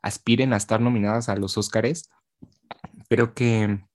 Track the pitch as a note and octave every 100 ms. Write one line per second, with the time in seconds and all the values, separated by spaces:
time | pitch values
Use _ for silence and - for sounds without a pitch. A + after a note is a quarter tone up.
0 | A2 - - A#2 C3 A2 - A2 A#2+ A#2
1 | G#2 A#2 A#2 G2+ G2 - G#2 A2+ A#2 E3+
2 | - _ _ _ - _ _ - - -
3 | - A2 A#2 - A#2+ A2+ G#2 G2+ _